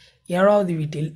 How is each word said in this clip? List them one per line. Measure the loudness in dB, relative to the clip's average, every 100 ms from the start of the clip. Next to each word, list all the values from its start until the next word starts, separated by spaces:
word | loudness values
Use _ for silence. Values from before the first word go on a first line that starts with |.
| -20 _ -6
ஏழாவது | 0 4 4 0
வீட்டில் | -4 -6 -6 -8